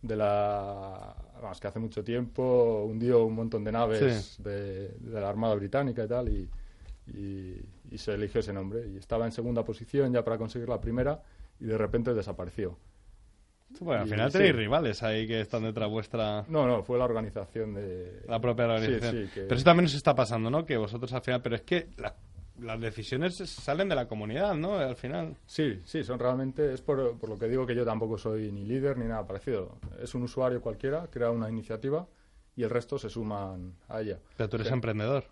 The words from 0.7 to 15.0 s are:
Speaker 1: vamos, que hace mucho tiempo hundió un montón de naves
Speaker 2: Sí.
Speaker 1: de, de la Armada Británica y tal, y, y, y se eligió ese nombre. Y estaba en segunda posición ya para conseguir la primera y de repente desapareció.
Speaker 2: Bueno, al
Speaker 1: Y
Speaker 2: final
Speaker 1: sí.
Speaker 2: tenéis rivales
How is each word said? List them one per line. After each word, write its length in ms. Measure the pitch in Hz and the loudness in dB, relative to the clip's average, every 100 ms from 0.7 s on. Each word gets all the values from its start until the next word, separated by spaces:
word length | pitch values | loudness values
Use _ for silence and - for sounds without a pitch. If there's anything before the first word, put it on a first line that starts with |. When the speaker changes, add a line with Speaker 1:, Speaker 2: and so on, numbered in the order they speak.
| 101 98 95 101 104 - 127 | -6 -8 -10 -12 -14 -14 -12
Speaker 1:
vamos, 180 | 117 92 | -12 -6
que 80 | 101 | -6
hace 100 | 104 | -4
mucho 240 | 113 110 | -4 -4
tiempo 800 | 104 117 120 - 127 123 117 110 107 | -2 -2 -2 0 4 6 6 4 0
hundió 360 | 113 120 120 | 0 6 6
un 100 | 113 | 6
montón 300 | 110 113 113 | 2 -2 -2
de 80 | 107 | 0
naves 640 | 110 117 110 139 113 95 - | 2 4 6 4 4 -2 -8
Speaker 2:
Sí. 60 | |
Speaker 1:
de, 460 | 101 101 101 95 98 | -6 -6 -6 -6 -8
de 320 | 107 117 110 | -10 -8 -2
la 80 | 98 | -2
Armada 260 | 104 113 | 2 2
Británica 500 | 107 98 131 139 120 | 2 2 2 2 0
y 40 | 107 | 0
tal, 200 | 120 123 | 0 2
y, 200 | 101 92 - - - - - - | 0 -2 -8 -12 -16 -16 -16 -14
y, 520 | 113 98 98 92 92 98 - - | -10 -8 -8 -8 -10 -12 -16 -14
y 80 | 107 | -10
se 160 | - | -4
eligió 260 | 104 104 117 | -2 0 0
ese 120 | 104 | -2
nombre. 340 | 98 95 110 113 | -4 -4 -6 -6
Y 80 | 95 | -10
estaba 260 | - 117 113 | -4 -2 0
en 60 | |
segunda 320 | 113 117 117 | -2 -2 0
posición 480 | 113 107 113 139 135 | 0 -4 -2 2 4
ya 100 | 123 | 4
para 140 | 113 113 | 2 0
conseguir 300 | 113 127 117 | -2 -4 -2
la 120 | 113 | -2
primera 400 | 117 117 143 151 - - - - | 0 0 0 0 -8 -20 -20 -10
y 60 | |
de 140 | 113 110 | -2 0
repente 360 | 104 120 113 | 2 2 2
desapareció. 640 | 120 98 92 90 - 95 85 - - - - - - - _ _ 262 | 2 0 -6 -6 -4 -4 -6 -18 -20 -20 -20 -20 -20 -20 _ _ -10
Speaker 2:
Bueno, 220 | 170 123 | -2 0
al 40 | 101 | 0
Speaker 1:
Y 40 | |
Speaker 2:
final 200 | 107 120 | 2 4
Speaker 1:
sí. 60 | 160 | 8
Speaker 2:
tenéis 160 | 196 | 8
rivales 480 | 127 107 139 147 101 | 6 4 2 2 0